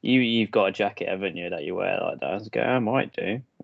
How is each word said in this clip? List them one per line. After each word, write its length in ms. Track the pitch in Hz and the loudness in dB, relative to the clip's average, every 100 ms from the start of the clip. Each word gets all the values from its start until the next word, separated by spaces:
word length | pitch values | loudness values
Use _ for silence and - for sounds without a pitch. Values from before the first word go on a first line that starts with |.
"You, 180 | - 127 | 2 4
you've 300 | 120 117 104 | 4 2 2
got 160 | 113 98 | 4 2
a 60 | |
jacket, 360 | 95 101 - 95 | 2 -2 -2 -4
haven't 280 | 95 95 85 | -2 -4 -4
you, 120 | 87 | -6
that 120 | 87 | -6
you 120 | 76 92 | -4 -2
wear 220 | 92 92 | -2 0
like 200 | 85 - | -2 -4
that?" 100 | 69 | -4
I 40 | |
was 140 | 98 110 | -4 -4
go, 120 | 117 | 0
"I 180 | 117 127 | 2 2
might 340 | 110 135 - | 2 0 -2
do. 260 | - 92 117 131 - | -4 -4 -4 -8 -14